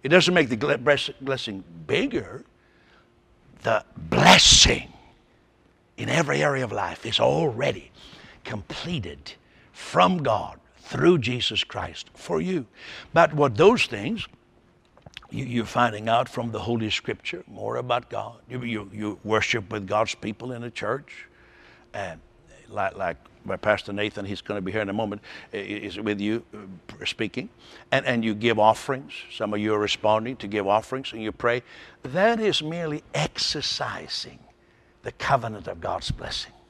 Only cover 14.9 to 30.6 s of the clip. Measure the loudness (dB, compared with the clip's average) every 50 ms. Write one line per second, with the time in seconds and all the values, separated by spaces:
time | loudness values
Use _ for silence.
14.9 | _ -20 _ -20 -20 -20 -18 -10 -10 -8 -8 -2 -2 -2 -4 0 2 2 2 2
15.9 | 0 -4 -2 0 2 2 0 -2 -6 -6 -6 -4 -6 -6 -4 -2 -2 -2 -2 -2
16.9 | -4 -4 -4 -6 -10 -8 -8 -12 -12 -12 -14 -18 -14 -8 -8 -6 -4 -4 -2 -2
17.9 | -2 -2 -2 -4 -8 -8 -8 -8 -12 -20 _ -12 -10 -8 -6 -4 -6 -6 -6 -8
18.9 | -10 -6 -6 -6 -6 -6 -4 0 0 2 2 2 -2 -2 -4 -4 -8 -8 -4 0
19.9 | 0 0 0 0 -4 -8 -8 -8 -8 _ -10 -10 -10 -10 -10 -10 -10 -8 -4 -4
20.9 | -4 -6 -8 -14 -20 -20 -20 -20 _ _ -20 -20 -20 -20 -20 -20 -20 -20 -20 _
21.9 | -10 -10 -8 -8 -10 -16 -20 -20 _ _ _ -20 -20 -20 -20 -10 -6 -4 -4 -4
22.9 | -2 -2 -4 -4 -4 -6 -14 -20 -20 -16 -8 -6 -6 -2 2 2 2 2 0 -6
23.9 | -4 -4 -4 -4 -4 -8 -8 -8 -8 -10 -6 -8 -6 -6 -4 -4 -4 -4 -4 -2
24.9 | -2 -4 -4 -4 -6 -8 -12 -18 -20 -20 -18 -10 -10 -10 -8 -8 -8 -8 -8 -10
25.9 | -10 -6 -4 -4 -2 -2 -2 -2 -2 -2 -6 _ -18 -18 -16 -16 -18 -18 _ -20
26.9 | -18 -10 -10 -10 -6 -4 -6 -6 -6 -10 -10 -12 _ -20 -20 -20 -20 -20 -2 _
27.9 | 0 2 2 2 0 2 0 0 -2 2 2 2 4 6 6 6 6 4 -2 -6
28.9 | -6 -6 -6 -14 -16 -16 -16 -16 -8 -6 -4 -4 -2 -2 0 0 2 0 0 -2
29.9 | -2 0 2 4 4 4 2 -2 -8 -8 -8 -4 -2 -2